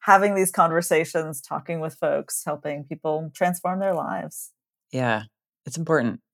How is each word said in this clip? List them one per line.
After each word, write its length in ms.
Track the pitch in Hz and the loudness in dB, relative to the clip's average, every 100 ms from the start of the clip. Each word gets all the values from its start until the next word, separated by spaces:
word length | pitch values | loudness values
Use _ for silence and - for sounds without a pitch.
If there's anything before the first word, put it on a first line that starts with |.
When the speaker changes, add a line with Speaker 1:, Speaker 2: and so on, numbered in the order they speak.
Speaker 1:
having 320 | - 196 202 | 6 6 6
these 160 | 196 185 | 2 0
conversations, 920 | 196 165 165 170 160 165 165 156 143 | 4 4 4 2 2 2 -2 -4 -8
talking 380 | - 151 160 165 | -8 -8 -6 -6
with 140 | 156 | -6
folks, 480 | - 156 143 147 - | -4 -2 -2 -2 -8
helping 420 | 165 147 151 143 139 | -6 -6 -6 -8 -8
people 440 | 156 160 156 160 - | -8 -4 -4 -4 0
transform 440 | 180 175 180 185 | 0 0 -2 -2
their 140 | 196 | 0
lives. 580 | 170 147 - 156 - - _ _ _ _ | 0 -2 -6 -8 -12 -16 _ _ _ _
Speaker 2:
Yeah. 320 | 131 123 110 110 _ _ _ - | -2 0 0 -4 _ _ _ -12
It's 100 | 165 | -6
important. 440 | 160 156 117 - _ | 0 2 2 -4 _